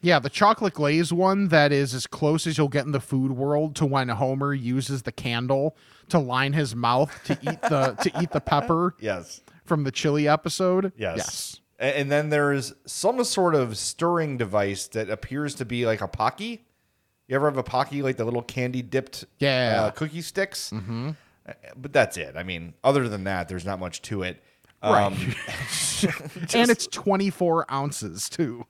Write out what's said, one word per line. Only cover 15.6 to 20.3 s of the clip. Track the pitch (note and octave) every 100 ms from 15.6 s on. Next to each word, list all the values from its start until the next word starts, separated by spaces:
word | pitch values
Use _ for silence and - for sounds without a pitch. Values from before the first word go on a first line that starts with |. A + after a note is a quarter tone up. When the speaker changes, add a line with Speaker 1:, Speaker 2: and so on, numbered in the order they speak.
| A#2+
Speaker 2:
be | A#2+ A#2+
like | A2
a | G2
Pocky. | - A2 - G#3+ A#3 _ _ _ _ _ _ -
You | C3+
ever | D3
have | C3+
a |
Pocky, | A#2+ B2+ C#3 C#3+
like | C3+ B2+
the | A2+
little | A#2+
candy | A#2 - B2+ B2+
dipped, | B2 C3 C3 - - _
Speaker 1:
Yeah. | C#3 B2+ B2 G#2+ G#2+
Speaker 2:
uh, |
cookie | - D#3 D#3+
sticks? | D#3+